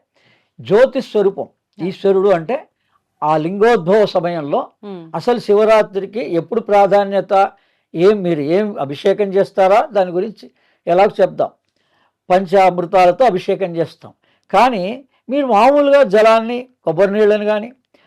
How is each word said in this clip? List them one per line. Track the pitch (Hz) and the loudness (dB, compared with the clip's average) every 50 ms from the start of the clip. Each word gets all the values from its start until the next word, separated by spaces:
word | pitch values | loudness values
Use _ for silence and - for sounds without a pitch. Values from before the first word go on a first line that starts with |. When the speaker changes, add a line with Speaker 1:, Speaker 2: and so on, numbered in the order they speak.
| _ _ _ _ _ _ _ _ _ _ _ _ | _ _ _ _ _ _ _ _ _ _ _ _
Speaker 1:
జ్యోతి | 127 113 180 214 254 262 - 269 | -4 0 2 2 2 2 0 -6
స్వరూపం. | - - - 214 196 196 190 160 120 - _ _ _ _ _ - | -8 -4 -4 -2 0 0 -2 -4 -12 -14 _ _ _ _ _ -10
Speaker 2:
ఆ. | 151 | -10
Speaker 1:
ఈశ్వరుడు | 185 180 - - 196 196 190 190 202 | -10 -10 -4 -2 0 0 2 2 2
అంటే | 190 170 160 156 240 302 - _ _ _ _ _ _ _ _ _ _ _ 151 | 0 0 0 -6 -8 -8 -10 _ _ _ _ _ _ _ _ _ _ _ -4
ఆ | 151 156 160 | -2 -2 -2
లింగోద్భవ | 151 170 190 202 202 233 240 220 165 165 196 220 208 | -2 -4 -2 0 2 2 2 0 0 0 2 2 2
సమయంలో | 185 - 185 165 175 175 165 147 143 160 233 - - _ _ - | 2 0 -4 -4 -4 -6 -6 -6 -4 -4 -6 -6 -8 _ _ -18
Speaker 2:
ఉమ్. | 202 196 180 165 165 160 | -16 -16 -16 -18 -12 -12
Speaker 1:
అసలు | 170 156 240 240 233 | -8 -4 -4 -4 -4
శివరాత్రికి | - - 208 202 220 214 220 214 208 214 196 196 190 196 - 220 | -2 0 0 2 4 4 4 2 2 0 -4 -8 -8 -8 -8 -10
ఎప్పుడు | 285 - 175 165 156 - 254 233 | -8 -4 -4 -4 -4 -4 -6 -6
ప్రాధాన్యత, | - - 208 202 202 190 190 202 202 196 202 196 180 - 202 190 196 - - _ _ _ _ _ _ _ - | -4 0 2 2 4 4 2 0 0 0 -2 -4 -4 0 0 0 0 0 -4 _ _ _ _ _ _ _ -6
ఏం | 160 175 196 220 208 | 0 2 2 2 2
మీరు | 185 175 170 147 | 0 -2 -2 -2
ఏం | 143 143 165 196 214 208 202 - | -2 -2 0 -2 -2 -2 -6 -8
అభిషేకం | 143 135 147 - - 202 190 196 208 | -8 -10 -10 -4 -2 -2 0 0 -2
చేస్తారా | 196 180 196 190 190 - - 190 185 196 226 285 | -2 0 -2 -2 0 0 0 2 2 2 2 0
దాని | 311 226 208 185 180 | 0 -2 -2 -2 -2
గురించి | 170 180 190 226 196 - - - _ _ _ _ _ _ _ - | -2 -6 -6 -6 -10 -16 -20 -20 _ _ _ _ _ _ _ -2
ఎలాగో | 170 180 202 214 - - | 0 2 2 0 2 0
చెప్దాం. | 196 165 156 - 139 - - _ _ _ _ _ _ _ _ _ _ _ _ _ _ _ | -2 -2 0 -4 -6 -6 -6 _ _ _ _ _ _ _ _ _ _ _ _ _ _ _
పంచామృతాలతో | 180 190 196 165 185 202 190 185 180 180 175 170 202 185 180 180 175 170 262 | 0 0 0 2 2 4 4 4 2 0 -6 0 2 4 4 4 4 4 2
అభిషేకం | 240 180 185 - - 196 170 190 175 170 | 2 2 -2 -4 -4 -4 -4 -4 -6 -4
చేస్తాం. | 165 160 - - _ - 110 - _ _ _ _ _ _ _ - | -6 -6 -6 -6 _ -20 -20 -20 _ _ _ _ _ _ _ 0
కానీ | 190 226 262 247 196 175 190 226 269 277 _ _ _ _ - | 2 2 2 0 -2 -6 -8 -10 -12 -16 _ _ _ _ -6
మీరు | 262 285 285 | -4 -4 -2
మామూలుగా | 254 220 202 226 262 285 294 285 277 277 285 277 | 0 2 2 4 4 4 2 2 4 4 4 2
జలాన్ని, | 208 180 214 214 220 220 226 220 226 247 240 247 - _ _ _ | 4 2 2 4 4 4 2 0 -4 -8 -10 -10 -14 _ _ _
కొబ్బరి | - 165 156 196 190 | -6 0 0 0 0
నీళ్ళని | 196 214 214 202 208 208 208 | 2 2 2 2 2 0 0
కానీ, | 208 214 208 214 240 247 _ _ _ _ _ _ | -2 -4 -4 -6 -10 -16 _ _ _ _ _ _